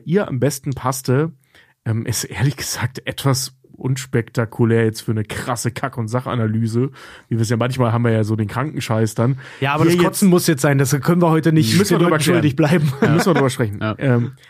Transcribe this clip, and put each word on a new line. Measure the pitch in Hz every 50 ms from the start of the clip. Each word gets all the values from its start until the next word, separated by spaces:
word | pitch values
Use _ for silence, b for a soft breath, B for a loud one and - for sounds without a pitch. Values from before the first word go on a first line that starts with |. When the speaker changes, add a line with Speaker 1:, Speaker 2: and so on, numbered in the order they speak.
| -
Speaker 1:
ihr | 143 170 208 196
am | - 143 123
besten | 123 147 143 - - 151 131
passte, | - - 131 135 131 - 135 123 139 160 170 - b b b b b b b b _ -
ähm, | 113 110 117 113
ist | 123 107 - -
ehrlich | - - 90 123 143 131
gesagt | - - - - - 120 - - - -
etwas | 127 127 - - 139 127 131 - - - _ _ _
unspektakulär | - - - 127 135 131 - - - 117 110 - - 123 113 - - - 120 113 113 113 113
jetzt | 110 107 -
für | - -
eine | 110 107 101
krasse | - - - - 135 120 - - 120
Kack- | - - - 131 - 123
und | 110
Sachanalyse. | 107 117 127 131 - 113 120 110 110 107 113 117 110 113 120 131 135 135 B B B B B B -
Wie | 120
wir | 113
es | 113 104
ja | 120
manchmal | 110 120 127 127 127 123 113 110
haben, | 120 120
wir | 117
ja | 113 110 107
so | 107 110
den | 110 107
Krankenscheiß | 101 - 120 139 156 - 127 - - 113 110 113 107 -
dann. | - 113 131 135 131 B B B B
Speaker 2:
Ja, | 135 139 147
aber | 156 160
Speaker 1:
Hier | 165 175
Speaker 2:
das | 175 175
Kotzen | 185 185 - 214
Speaker 1:
jetzt | 185
Speaker 2:
muss | 175 180 -
jetzt | 170 156 127 -
sein. | 147 139 135
Das | 139 127 147 135
können | - 165 175 180
wir | 170 165
heute | 160 160 147 165 156
nicht | 156 113 110 110
Speaker 1:
Müssen | 175 208 196
wir | 170
Speaker 2:
den | 151 175
Speaker 1:
drüber | 175 160
Speaker 2:
Leuten | 156 139
schuldig | 170 180 170 147 143 -
Speaker 1:
klären. | - 151 139 175 175 151 143 131 -
Speaker 2:
bleiben. | - - 151
<laughs> |
Speaker 1:
Müssen | 175 -
wir | 196 160
drüber | 151 139 127
sprechen. | - - 120 101 101 104
Speaker 3:
Ja. | 107 107 101 -
Speaker 1:
Ähm, | 139 135 120 120 120 120 B B B